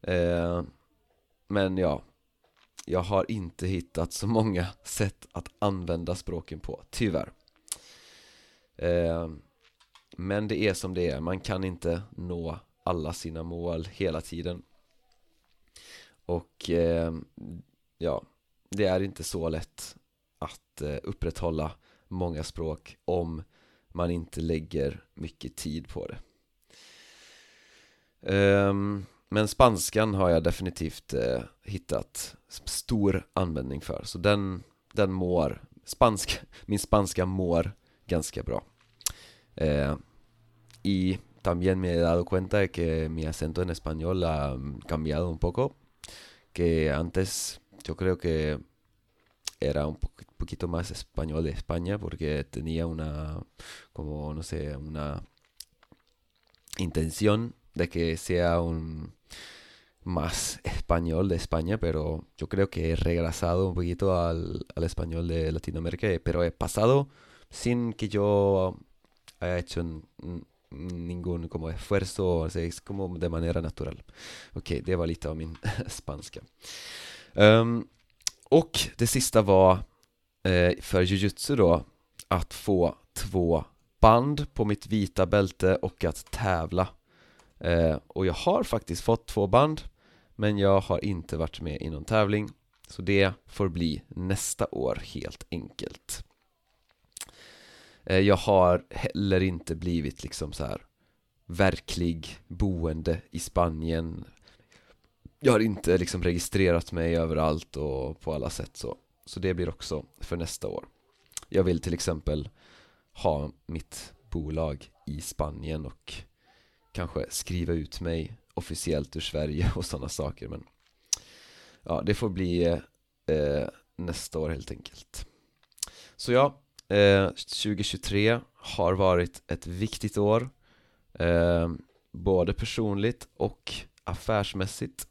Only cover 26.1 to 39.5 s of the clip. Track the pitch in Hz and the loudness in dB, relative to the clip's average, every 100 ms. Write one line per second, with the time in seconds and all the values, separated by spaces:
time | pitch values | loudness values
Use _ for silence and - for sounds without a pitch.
26.1 | - - _ _ _ _ - - - - | -12 -18 _ _ _ _ -20 -20 -20 -20
27.1 | - - - - _ _ _ _ _ _ | -20 -20 -20 -20 _ _ _ _ _ _
28.1 | _ - 98 98 101 98 98 101 101 98 | _ 0 4 6 6 4 2 0 -4 -8
29.1 | _ _ 104 107 - 127 104 - 110 110 | _ _ 0 0 6 6 6 0 2 2
30.1 | 98 92 82 80 82 92 - 80 - _ | 4 4 4 4 0 -4 -4 -6 -6 _
31.1 | 67 60 62 60 _ - 101 - 58 - | -2 0 -2 -6 _ -10 -10 -4 -6 -6
32.1 | - - - _ - - - - 117 101 | -10 -12 -14 _ -16 -8 -8 -2 2 2
33.1 | 92 - - 92 76 64 69 - - - | 0 -2 -2 -2 -2 -4 -6 -6 -8 -8
34.1 | - 90 104 98 92 - _ _ - 98 | -2 2 2 0 -6 -12 _ _ -2 0
35.1 | 95 90 87 73 - - - - - 123 | 0 0 2 2 -2 -14 -20 -16 2 2
36.1 | 104 - - - - - 101 - 107 95 | 4 -4 -8 -10 -20 -4 -2 2 2 2
37.1 | - 92 95 90 85 87 104 _ _ _ | 0 0 0 2 2 0 -4 _ _ _
38.1 | 87 76 - - 53 - _ _ _ - | -2 -2 -8 -6 -6 -6 _ _ _ -10
39.1 | - - - _ | -10 -20 -20 _